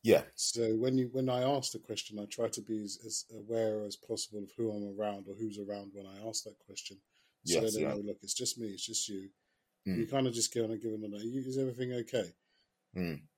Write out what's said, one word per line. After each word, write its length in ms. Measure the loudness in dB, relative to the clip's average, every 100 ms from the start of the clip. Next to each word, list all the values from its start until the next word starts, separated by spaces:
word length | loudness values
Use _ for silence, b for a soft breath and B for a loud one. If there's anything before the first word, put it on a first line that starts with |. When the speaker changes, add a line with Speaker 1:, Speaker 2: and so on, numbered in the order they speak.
Speaker 1:
Yeah. 180 | 10 8 8 -4
Speaker 2:
So 400 | -2 2 2 4
when 220 | 4 4
you, 120 | 2
when 160 | 2 2
I 140 | 4
ask 300 | 4 2 0
the 80 | -6
question, 400 | -6 -6 -6 -8
I 60 | -8
try 220 | 0 0
to 120 | 0
be 220 | -4 -4
as, 160 | -4 -8 -6
as 200 | -6 -6 -14
aware 480 | -2 2 2 2
as 120 | -2 -8
possible 480 | -4 -4 -4 -6
of 80 | -10 -2
who 160 | -2
I'm 260 | -2 -6 -2
around 280 | -2 -2 -8
or 60 |
who's 240 | -6 -6 -4
around 340 | -6 -6 -8
when 120 | -14 -14
I 200 | -10 -6
ask 140 | -6 -8
that 120 | -16 -14
question. 320 | -12 -12 -14 _ _ _ _
So 160 | 2 4
Speaker 1:
Yes, 120 | 4
Speaker 2:
they 80 | 2
don't 80 | 0
Speaker 1:
yeah. 60 | 0
Speaker 2:
know, 120 | -4
"Look, 100 | -6
it's 120 | -4
just 260 | -2 -2 -2
me, 80 | -6
it's 180 | -6 -4
just 240 | -2 -2
you." 200 | -6 -8 _ _ _ _ _ -2
Speaker 1:
Mm. 100 | 0
Speaker 2:
You 100 | 2
kind 200 | 4 4
of 60 |
just 200 | 2 0
go 100 | 2
on 80 | 0
and 100 | 0
give 100 | -2
them 220 | -4 -6
a, 40 | -6
"Is 400 | -4 -4 -2 0
everything 360 | 0 0 -2
okay?" 400 | -2 0 0 0 -6 _ _ _ _ _ -4
Speaker 1:
Mm. 260 | -2 -4 -10